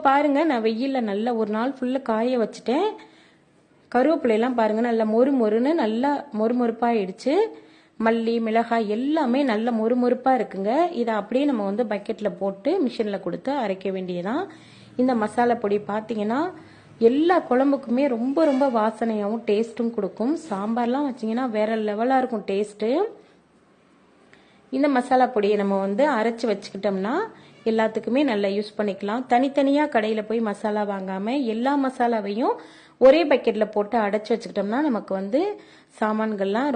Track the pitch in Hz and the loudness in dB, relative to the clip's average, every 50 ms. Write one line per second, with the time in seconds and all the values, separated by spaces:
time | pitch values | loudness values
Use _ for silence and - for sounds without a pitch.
0 | - 277 269 285 294 294 269 285 339 311 262 226 214 226 226 220 262 277 269 254 | 4 4 4 4 4 2 2 2 2 2 2 2 0 0 0 0 -2 -2 -2 -2
1 | 226 208 196 208 226 247 240 220 220 202 214 220 240 269 269 - 254 247 262 262 | -2 -2 -2 -2 -2 -2 0 -2 -2 -2 -2 -2 -2 -2 -4 -4 -4 -4 -4 -4
2 | 262 - 220 214 233 254 254 240 214 208 - - - 220 247 320 403 427 403 - | -2 -2 -2 0 0 0 0 0 -2 -2 -6 -8 -4 -2 0 0 0 -2 -4 -6
3 | - - - - - _ _ _ _ _ _ _ _ _ _ _ _ - - 240 | -14 -20 -20 -20 -20 _ _ _ _ _ _ _ _ _ _ _ _ -2 0 2
4 | 262 302 330 285 - 233 214 220 233 262 247 240 220 214 214 220 240 240 226 220 | 4 4 2 2 2 2 2 2 2 0 0 0 0 2 2 0 0 0 2 0
5 | 220 214 214 226 254 294 277 254 220 214 214 233 247 285 339 330 233 214 220 233 | 0 2 4 4 4 4 4 2 2 2 2 2 2 2 2 2 0 0 0 0
6 | 262 285 285 - - - - 208 214 233 247 247 240 226 226 - 247 233 233 220 | 0 0 -2 -2 -6 -6 -4 -2 0 0 2 2 0 0 0 0 0 0 2 0
7 | 190 185 190 - - 254 311 403 453 - - - - - - - _ _ _ - | -2 -4 -6 -4 -2 0 2 2 2 0 -2 -12 -20 -20 -20 -20 _ _ _ -2
8 | 220 226 233 233 226 233 233 233 226 220 220 233 233 233 233 233 220 202 208 226 | 0 2 2 2 0 0 0 0 0 0 2 0 2 2 0 0 0 0 -2 -2
9 | 262 285 311 330 285 240 240 277 294 254 208 214 226 247 233 214 220 226 254 247 | -2 0 0 0 2 2 2 2 2 0 0 0 0 0 0 0 0 0 2 2
10 | 247 247 254 254 - 262 262 233 202 - - 190 196 208 254 311 349 349 - 240 | 2 2 0 2 2 2 2 2 0 -4 -6 -4 -2 0 2 2 0 0 0 -2
11 | 233 226 220 208 196 - 240 262 294 294 254 214 202 196 202 208 247 208 214 202 | -2 0 -2 -2 -2 -2 0 0 2 2 0 0 -2 -2 -2 -2 -2 -2 -4 -6
12 | 202 - 214 - 208 196 180 - 196 196 196 196 - 277 349 392 285 226 - - | -6 -8 -6 -4 -4 -4 -4 -4 -4 -4 -4 -2 -2 0 0 2 0 0 0 -2
13 | 214 208 196 185 - 175 175 175 - 262 285 285 226 196 185 190 - 196 190 190 | -4 -4 -4 -4 -6 -6 -6 -6 -4 -4 -4 -2 -2 -4 -4 -4 -4 -4 -4 -4
14 | 185 180 180 175 170 202 247 330 403 - - - - - - - - - - - | -6 -6 -6 -6 -4 -4 -4 -4 -6 -6 -12 -18 -20 -20 -20 -20 -20 -10 -4 0
15 | 254 262 254 220 208 214 - 240 240 240 226 226 - 202 202 208 202 - 202 220 | 0 2 2 0 0 -2 0 2 2 2 2 0 0 0 0 0 -2 -2 -6 -6
16 | 220 - 233 214 202 214 233 285 339 370 359 - - - - - - - - - | -4 -4 -4 -4 -2 -2 -2 -2 -2 -4 -6 -10 -18 -20 -20 -20 -20 -14 -2 4
17 | 226 233 254 294 320 349 370 320 330 - 247 240 269 285 277 240 - 220 240 254 | 4 4 6 6 4 4 4 2 2 2 2 2 4 2 2 0 0 -2 0 0
18 | 294 277 240 220 240 269 277 330 320 302 262 262 285 269 233 220 214 220 220 - | 2 0 0 0 -2 0 2 2 4 4 4 4 2 2 2 2 2 2 0 -2
19 | 240 226 214 208 202 202 226 233 233 - 202 208 226 233 - - 233 226 233 208 | -2 -2 -2 -2 -2 -2 -4 -4 -2 0 0 0 0 -2 -2 -4 -2 -2 -2 -2
20 | 196 180 - - 214 269 330 - - - 202 190 202 220 226 240 240 233 254 277 | -4 -4 -4 -2 -2 -2 -2 -2 -4 -6 -6 -4 -2 -2 -2 0 0 0 0 0
21 | 294 269 233 - 220 220 226 247 262 247 214 214 214 214 226 220 214 214 208 208 | -2 -2 -4 -4 -4 -4 -2 -2 -2 -2 0 0 0 0 0 -2 -2 -2 -2 -2
22 | 233 262 262 262 254 247 233 208 - - 196 196 214 208 - - 214 226 269 339 | 0 2 2 2 0 0 -4 -6 -4 -2 -2 -2 -2 -4 -6 -4 -2 0 0 0
23 | 415 453 - - - - _ _ _ _ _ _ _ _ _ _ _ _ _ _ | -2 -2 -6 -12 -20 -20 _ _ _ _ _ _ _ _ _ _ _ _ _ _
24 | _ _ _ _ _ - - - _ _ _ _ _ - 262 269 294 294 269 247 | _ _ _ _ _ -20 -20 -20 _ _ _ _ _ -6 -2 0 2 2 2 2
25 | 247 - 262 262 254 254 - 214 202 202 214 202 196 196 196 196 196 196 202 214 | 2 4 4 4 4 4 2 2 2 2 2 2 2 0 0 0 0 0 0 2
26 | 285 302 262 214 220 233 233 - - 226 202 202 - - - 196 208 202 196 190 | 2 2 2 2 0 0 -2 -2 -2 -2 -2 -4 -6 -12 -10 -4 -4 -2 -2 -2
27 | 190 220 277 370 453 440 - - - - - - - 226 226 220 220 214 220 220 | -2 -2 -2 -2 -4 -4 -8 -16 -20 -20 -14 -8 -4 -2 0 2 0 0 -2 -4
28 | 226 233 240 277 302 269 214 202 202 196 196 208 214 - - - 214 202 190 - | -4 0 0 2 2 2 0 0 0 0 -2 -2 -4 -6 -4 -4 -4 -4 -4 -4
29 | 202 202 220 254 254 - 247 240 269 277 277 294 277 277 277 294 302 294 294 226 | -4 -4 -4 -4 0 2 2 2 2 2 2 2 2 2 4 2 2 2 0 0
30 | 214 220 220 220 214 220 220 233 226 208 202 - - 214 208 214 208 202 196 196 | 0 0 -2 -4 -2 -2 -2 -2 -2 -2 -4 -4 -4 -4 -2 -2 -2 -4 -4 -6
31 | 190 190 190 190 196 226 262 294 254 220 214 226 240 269 285 285 269 262 262 - | -6 -6 -6 -6 -4 -4 -2 -2 -2 -2 -2 -2 0 0 0 0 0 -2 0 0
32 | 240 240 233 220 202 202 202 226 277 392 466 - - - - - - - _ - | 0 0 0 -2 -2 -4 -4 -2 0 -2 -2 -4 -6 -20 -20 -20 -20 -12 _ 6
33 | 247 262 277 330 339 285 277 247 - 240 202 214 214 208 - 214 208 208 247 226 | 8 8 8 8 6 4 2 2 2 0 0 0 -2 -2 0 -2 -2 0 0 0
34 | 208 202 202 214 214 - 233 208 - 180 180 202 196 208 226 269 311 294 226 196 | 0 0 -2 -2 -2 -2 -4 -2 -4 -6 -4 -4 -4 -2 -2 -2 0 0 -2 -2
35 | 202 - 196 190 196 202 226 294 381 415 415 - - - - - - _ - - | -4 -4 -6 -6 -4 -2 0 0 0 0 -4 -8 -14 -20 -20 -20 -20 _ -8 -4
36 | 220 214 220 214 220 220 214 196 190 196 196 233 277 294 247 | -2 -2 0 0 -2 -2 -2 -2 -2 -2 -2 -2 -2 0 -2